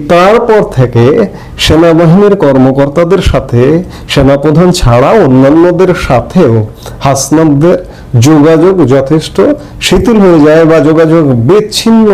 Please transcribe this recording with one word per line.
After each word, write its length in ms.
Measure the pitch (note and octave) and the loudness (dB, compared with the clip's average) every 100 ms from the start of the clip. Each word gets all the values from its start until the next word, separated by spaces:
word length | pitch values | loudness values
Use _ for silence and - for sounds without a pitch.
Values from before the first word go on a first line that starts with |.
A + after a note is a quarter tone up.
| D3 | 0
তারপর 480 | F3 F#3+ A#3 A3+ G#3+ - C3 | 0 2 0 0 0 0 -2
থেকে 280 | A#2+ A#2 A#2+ D#3 F#2+ - - - | -2 0 0 0 -2 -6 -18 -8
সেনাবাহিনীর 680 | - D#3+ E3+ E3 E3 F#3 G3+ G3 | -2 2 2 2 2 2 2 2
কর্মকর্তাদের 760 | C#3+ C3+ C3 C#3 C#3 D3 E3+ F#3 - | 0 2 0 0 -2 -2 0 0 0
সাথে, 320 | - - A#2+ C3 E3 F3+ - - | -2 -2 -2 0 0 -4 -14 -6
সেনাপ্রধান 600 | D3 C3+ C#3 D#3 D3+ F3+ | -2 0 0 0 0 0
ছাড়া 400 | - B2 A#2+ D3 A3 | 0 0 2 2 2
অন্যান্যদের 680 | D3+ B2+ C3+ D#3+ F3 E3+ F#3 E3+ - | 2 2 2 2 2 0 -2 -2 -2
সাথেও 460 | B2 - F#3 C#3 A2+ G#2+ - - - | -4 -2 0 0 0 -4 -10 -20 -8
হাসনাতদের 800 | C#3 C3 - D#3 D#3+ C#3 E3+ - - - - B2 | -4 -4 -2 0 0 0 0 -2 -6 -20 -6 0
যোগাযোগ 540 | C3 D#3 D#3 D#3+ F3+ F#3+ B2+ | 2 2 2 2 2 0 0
যথেষ্ট 500 | C3+ C3+ D#3 - - B3 D4 - - | 0 0 -4 -4 -2 -2 -4 -10 -12
শিথিল 380 | - F#3 F#3+ A3 | -4 -2 0 2
হয়ে 160 | F#3+ E3 D3+ | 2 2 2
যায় 180 | D#3 D#3+ | 2 2
বা 80 | D#3+ | 2
যোগাযোগ 440 | D3 D#3+ D#3+ E3 C#3+ A#2+ A#2+ | 0 0 0 0 0 -2 0
বিচ্ছিন্ন 600 | G#3 G#3+ - A3+ A3+ G#3+ | 0 -2 -4 0 2 2